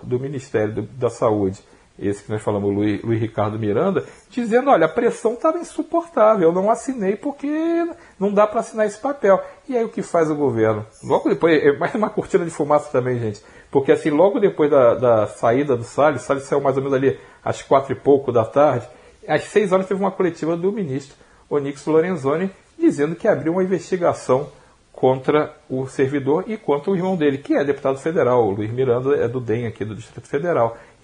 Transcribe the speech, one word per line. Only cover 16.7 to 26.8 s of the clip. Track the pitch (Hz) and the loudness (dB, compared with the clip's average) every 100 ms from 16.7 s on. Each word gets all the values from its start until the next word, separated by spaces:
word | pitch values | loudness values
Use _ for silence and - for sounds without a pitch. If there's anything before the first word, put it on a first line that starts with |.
| 131 | -2
ou | |
menos | 139 131 | -2 0
ali | 135 - - - | 0 -2 -10 -10
às | 117 - | -8 -8
quatro | - 139 135 | 2 0 2
e | 120 | -2
pouco | 139 139 135 | 4 4 4
da | 117 | 0
tarde, | - 139 151 123 - - - _ - | 2 2 2 2 -6 -20 -20 _ -4
às | 151 | -4
seis | - 214 202 | 0 0 2
horas | 190 190 | 0 0
teve | 190 | -2
uma | 196 | -2
coletiva | 190 185 165 156 170 | -2 -4 -2 -4 -2
do | 185 | -2
ministro | 220 165 135 - - _ _ _ | -4 -6 -6 -8 -20 _ _ _
Onyx | 147 139 139 - | -4 -4 -8 0
Lorenzoni | 156 170 175 135 156 190 - _ - | 2 2 -2 -2 -2 -4 -8 _ 0
dizendo | 330 139 151 170 | 0 2 -2 0
que | 220 | 0
abriu | 147 147 | 0 0
uma | 180 | -2
investigação | 185 185 - 185 165 135 - 131 151 - _ _ _ | -2 -2 -4 -2 0 -2 0 0 -2 -14 _ _ _
contra | - 131 131 135 151 147 - _ | 0 0 2 0 0 0 -8 _
o | 131 131 | -6 -6
servidor | - 131 143 131 160 190 | -2 -2 0 0 -2 -2
e | 214 | -8
contra | - 143 | -2 -2